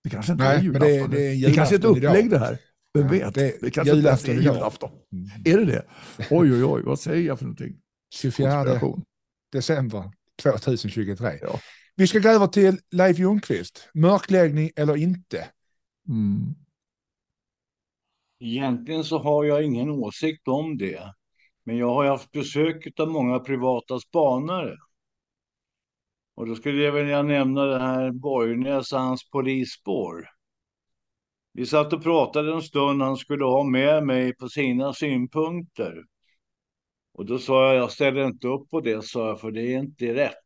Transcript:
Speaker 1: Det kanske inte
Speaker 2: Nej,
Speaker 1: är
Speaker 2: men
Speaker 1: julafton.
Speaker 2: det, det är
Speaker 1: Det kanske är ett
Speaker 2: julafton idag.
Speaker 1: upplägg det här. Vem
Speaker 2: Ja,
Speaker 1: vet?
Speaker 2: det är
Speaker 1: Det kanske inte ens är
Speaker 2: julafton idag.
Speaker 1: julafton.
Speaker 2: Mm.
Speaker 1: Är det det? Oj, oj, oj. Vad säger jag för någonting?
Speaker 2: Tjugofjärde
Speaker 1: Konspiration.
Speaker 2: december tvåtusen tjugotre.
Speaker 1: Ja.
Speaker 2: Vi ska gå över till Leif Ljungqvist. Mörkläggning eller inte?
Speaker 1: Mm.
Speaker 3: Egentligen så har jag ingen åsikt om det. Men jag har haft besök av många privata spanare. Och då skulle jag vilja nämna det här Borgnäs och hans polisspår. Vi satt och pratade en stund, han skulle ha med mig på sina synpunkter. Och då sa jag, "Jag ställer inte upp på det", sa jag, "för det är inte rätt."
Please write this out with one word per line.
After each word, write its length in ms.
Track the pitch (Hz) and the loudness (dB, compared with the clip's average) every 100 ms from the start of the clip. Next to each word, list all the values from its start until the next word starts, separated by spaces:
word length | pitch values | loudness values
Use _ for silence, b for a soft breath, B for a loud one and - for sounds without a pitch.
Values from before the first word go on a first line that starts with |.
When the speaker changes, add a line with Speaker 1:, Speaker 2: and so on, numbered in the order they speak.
Speaker 1:
Det 60 | - | -10
kanske 220 | 110 107 | -6 -2
inte 120 | 165 | 2
Speaker 2:
Nej, 80 | 135 | 2
Speaker 1:
är 40 | 147 | 4
Speaker 2:
men 80 | |
Speaker 1:
julafton. 460 | 185 139 151 143 135 | 2 4 4 4 0
Speaker 2:
det, 60 | 139 | -2
det 280 | 139 135 | -2 2
är 40 | 131 | 4
Speaker 1:
Det 60 | |
kanske 200 | 151 151 | 6 6
är 40 | 196 | 4
ett 60 | |
Speaker 2:
julafton 120 | 220 151 | 6 4
idag. 120 | 139 | 6
Speaker 1:
upplägg 200 | 190 226 | 4 4
det 80 | 160 | 2
här. 200 | 113 123 _ _ _ | 0 -4 _ _ _
Vem 80 | 151 | 0
Speaker 2:
Ja, 60 | 139 | 2
Speaker 1:
vet? 240 | 185 - | 2 0
Speaker 2:
det 220 | - 135 - | -2 -2 -2
är 40 | |
Speaker 1:
Det 100 | 120 | -4
kanske 260 | 135 139 151 | 0 4 4
inte 120 | 147 | 6
ens 160 | 131 | 4
är 40 | - | 2
Speaker 2:
julafton 140 | 120 | 2
idag. 120 | 143 | 2
Speaker 1:
julafton. 360 | 127 107 - - - _ | 2 -2 -6 -10 -14 _
Speaker 2:
Mm. 160 | 95 98 107 | -12 -12 -4
Speaker 1:
Är 220 | 127 190 202 | 2 4 4
det 60 | |
det? 120 | 120 - B B B 110 | 0 -4 B B B 0
Oj, 220 | 156 160 | 4 6
oj, 120 | 123 | 6
oj. 180 | 131 135 | 2 0
Vad 180 | - 139 | -2 -4
säger 260 | 165 160 170 | -2 -2 -2
jag 120 | 131 | -4
för 60 | |
någonting? 320 | 127 - - - _ _ _ | -8 -10 -12 -14 _ _ _
Speaker 2:
Tjugofjärde 500 | - 135 - 135 143 135 | -8 -6 -2 0 0 0
Speaker 1:
Konspiration. 320 | 127 - - - _ _ _ _ | 0 -2 -4 -10 _ _ _ _
Speaker 2:
december 580 | 135 - 156 127 107 92 - _ - | -6 -2 -2 -2 -6 -10 -16 _ -4
tvåtusen 480 | 147 107 - 120 104 | 0 0 0 -2 -4
tjugotre. 480 | 113 101 95 113 71 | -6 -4 -4 -6 -6
Speaker 1:
Ja. 180 | - - b b b - | -8 -10 b b b 2
Speaker 2:
Vi 100 | 185 | 4
ska 120 | 214 | 6
gå 100 | 208 | 6
över 180 | 226 196 | 6 6
till 320 | 208 190 190 - | 6 4 4 -2
Leif 280 | 180 185 170 | 2 4 4
Ljungqvist. 720 | 185 208 - 101 87 - - | 2 2 0 -4 -6 -16 -8
Mörkläggning 760 | 160 170 202 - 190 165 147 156 - | 2 4 4 4 4 4 2 -2 0
eller 200 | 147 147 | 0 2
inte? 520 | 165 180 - 92 76 _ _ _ _ _ - | 0 -2 -6 -12 -12 _ _ _ _ _ -6
Speaker 1:
Mm. 460 | 113 104 101 117 147 _ _ _ _ _ _ _ _ _ _ _ _ _ _ _ _ _ _ | -2 0 -2 -4 -8 _ _ _ _ _ _ _ _ _ _ _ _ _ _ _ _ _ _
Speaker 3:
Egentligen 640 | 120 120 135 120 120 160 | -8 -4 -2 -4 -4 -8
så 140 | 156 160 | -4 -4
har 260 | 135 147 | 0 0
jag 200 | 147 147 | 2 0
ingen 260 | 151 120 135 | 0 -2 -4
åsikt 580 | 147 107 - 156 156 - | -4 -6 -4 -6 -4 -4
om 280 | 135 160 139 | -4 -4 -6
det. 360 | 98 85 95 - _ _ _ _ | -6 -8 -14 -20 _ _ _ _
Men 120 | - 117 | -8 -4
jag 180 | 120 | -2
har 120 | 127 139 | 0 0
haft 240 | 135 - | -2 -6
besök 720 | 147 - 143 160 160 - - | -10 -6 -2 -2 -4 -10 -6
av 80 | 160 | -4
många 300 | 160 123 127 | -2 -2 -2
privata 600 | 127 131 127 123 - 127 | -4 -4 -2 -2 -4 -10
spanare. 760 | - 170 147 127 151 185 139 - _ _ _ _ _ _ _ _ _ _ _ _ _ _ _ | -4 2 2 2 -2 -6 -8 -10 _ _ _ _ _ _ _ _ _ _ _ _ _ _ _
Och 120 | - 113 | -14 -10
då 80 | |
skulle 280 | 113 147 143 | -8 -4 0
jag 100 | 147 | 0
vilja 300 | 143 143 143 | 0 -2 0
nämna 420 | 147 143 131 135 | 0 0 0 0
det 140 | 139 131 | -2 -2
här 320 | 131 131 131 | -2 -2 -4
Borgnäs 800 | 127 143 135 113 117 131 139 127 | -6 -4 -2 -2 -2 -2 -4 -4
och 80 | 135 | -4
hans 300 | 127 127 - | -4 -6 -6
polisspår. 1000 | 143 131 131 123 - - 92 87 85 82 _ _ _ _ _ _ _ _ _ _ _ _ | -6 -4 -4 -6 -8 -6 -6 -6 -10 -16 _ _ _ _ _ _ _ _ _ _ _ _
Vi 140 | - 123 | -10 -2
satt 260 | 151 151 | 0 0
och 100 | 165 | -2
pratade 500 | 156 165 120 151 151 | 0 2 2 0 -2
en 80 | 160 | -4
stund, 400 | 156 147 139 139 | -4 -2 0 0
han 140 | 135 131 | -2 -4
skulle 280 | - 143 | -6 -4
ha 200 | 135 127 | 0 0
med 420 | 143 127 139 156 147 | 2 2 2 2 2
mig 300 | 127 127 123 | 0 -2 -4
på 120 | 127 | -8
sina 440 | - 139 123 139 | -4 -2 -2 -4
synpunkter. 1040 | 131 151 131 127 156 156 175 170 - 98 82 - _ _ _ _ _ _ _ _ _ _ | -4 -4 -2 -4 -4 -4 -6 -10 -10 -10 -10 -20 _ _ _ _ _ _ _ _ _ _
Och 120 | - 101 | -14 -8
då 120 | 127 | -6
sa 280 | 123 131 131 | 0 4 4
jag, 160 | 131 | 4
"Jag 80 | 120 | 0
ställer 340 | - 143 131 135 | 0 0 0 -2
inte 220 | - 123 | -4 -6
upp 220 | 135 139 | -6 -6
på 100 | - | -6
det", 240 | 123 110 | -4 -4
sa 240 | 107 123 113 | -6 -6 -6
jag, 120 | 107 | -6
"för 100 | 110 | -8
det 240 | 110 120 | -6 -4
är 40 | 131 | -4
inte 360 | 143 147 120 | -8 -8 -6
rätt." 200 | 120 143 - | -2 -4 -6